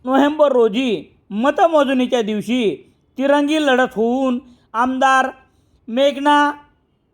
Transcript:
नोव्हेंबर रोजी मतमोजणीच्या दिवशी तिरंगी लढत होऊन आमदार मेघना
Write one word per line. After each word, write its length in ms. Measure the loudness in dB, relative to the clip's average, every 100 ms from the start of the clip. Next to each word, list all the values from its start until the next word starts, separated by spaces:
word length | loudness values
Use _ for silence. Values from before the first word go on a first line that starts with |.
| -2
नोव्हेंबर 460 | 0 0 2 2
रोजी 520 | 4 2 0 -2 -4 -8 _ _
मतमोजणीच्या 920 | -2 -2 2 2 2 0 0 0 -2
दिवशी 720 | -2 -4 -4 -2 -2 -4 -12 _ _ -4
तिरंगी 480 | 0 0 0 0 0
लढत 280 | 0 0 -2
होऊन 440 | -2 -2 -2 -4 -8 _ _
आमदार 560 | -4 -4 0 2 2 0 -6 _ _ _ _ -8
मेघना 640 | 0 0 0 2 2 2 -4 -16 _ _ _ _